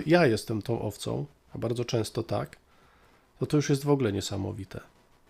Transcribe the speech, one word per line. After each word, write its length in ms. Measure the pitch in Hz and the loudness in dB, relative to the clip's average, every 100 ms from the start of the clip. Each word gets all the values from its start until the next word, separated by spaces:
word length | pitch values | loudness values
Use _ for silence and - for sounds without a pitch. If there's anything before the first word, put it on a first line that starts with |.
| 151 | 4
ja 200 | 175 143 | 6 6
jestem 360 | 107 - 110 | 4 0 -4
tą 200 | 110 113 | -2 -2
owcą, 440 | 107 - 113 123 147 _ _ 117 | -4 -6 -6 -6 -6 _ _ -6
a 20 | |
bardzo 280 | 113 120 120 | -4 -2 0
często 380 | 117 104 123 | -2 0 -4
tak, 340 | - 107 - - _ _ _ _ _ _ _ - | -2 -4 -4 -12 _ _ _ _ _ _ _ -6
to, 60 | 123 | 0
to 120 | 151 | 2
już 120 | 143 | 2
jest 140 | 139 | 2
w 60 | 143 | 2
ogóle 240 | 139 117 | 2 2
niesamowite. 680 | 98 - 98 98 101 95 - - _ _ _ | 0 -2 -4 -4 -6 -10 -14 -16 _ _ _